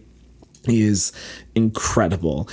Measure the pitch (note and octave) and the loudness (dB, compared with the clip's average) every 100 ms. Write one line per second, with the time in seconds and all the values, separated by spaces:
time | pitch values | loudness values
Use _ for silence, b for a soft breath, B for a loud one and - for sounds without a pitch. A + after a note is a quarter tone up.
0 | - - - - - - - A#2 G#2+ G2+ | -8 -20 -20 -20 -20 -8 0 2 4 2
1 | - B B B B A2+ A2 - - B2 | -2 B B B B 0 0 0 0 2
2 | F#2 F2+ E2+ C#2 G2 | 2 0 -2 -4 -6